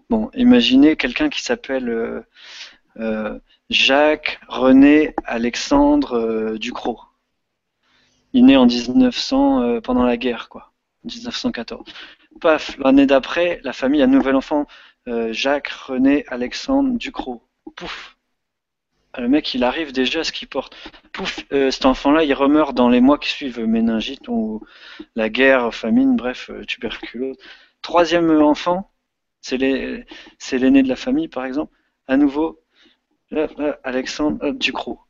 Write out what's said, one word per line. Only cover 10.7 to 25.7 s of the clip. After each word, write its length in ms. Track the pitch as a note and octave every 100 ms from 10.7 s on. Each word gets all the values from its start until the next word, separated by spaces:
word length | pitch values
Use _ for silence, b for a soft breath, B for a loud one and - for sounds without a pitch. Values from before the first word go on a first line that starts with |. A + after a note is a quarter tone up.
| _ _ _
dix-neuf 320 | - - A#2+ -
cent 160 | -
quatorze. 320 | A#3+ - - - B B B B -
Paf, 360 | E3+ D3+ - -
l'année 280 | C3+ C#3 C3+
d'après, 540 | C#3 - E3+ F3 -
la 80 | C3
famille 300 | - C3 D3
a 20 |
un 40 | C3
nouvel 280 | C3+ C3 C3+
enfant, 300 | - D3 D3 b b b B2
euh, 240 | A#2 A2+
Jacques 360 | A2 C3+ C#3+ -
René 560 | - - C3 C3+ C#3+ -
Alexandre 680 | B2 B2 - - C3+ C3+ A#2+
Ducrot. 440 | - - C3 A#2 _ _ - -
Pouf. 400 | E3+ - - _ _ _ _ _ _ _ _ _ _
Ah, 80 | -
le 60 | A#2+
mec, 260 | D3+ -
il 100 | B2+
arrive 280 | B2 D#3 D3
déjà 280 | B2+ B2+ E3
à 40 |
ce 80 | D#3
qu'il 160 | - B2
porte. 280 | C3+ - B B B _
Pouf, 280 | - F#3 - -
euh, 180 | C#3 C3+
cet 160 | - C3+
enfant-là, 380 | B2+ C#3+ D#3
il 100 | D3+
remeurt 400 | C#3 C#3 D3+ C#3+
dans 160 | B2 B2
les 100 | B2
mois 160 | B2+ C#3+
qui 120 | -
suivent, 300 | - C#3 A#2+
méningite 680 | A2+ A2+ A2+ A2 B2 - -
ou 320 | A#2 - G#2+ B B B B B
la 160 | A2+ A2
guerre, 440 | A2+ C3+ C3 A#2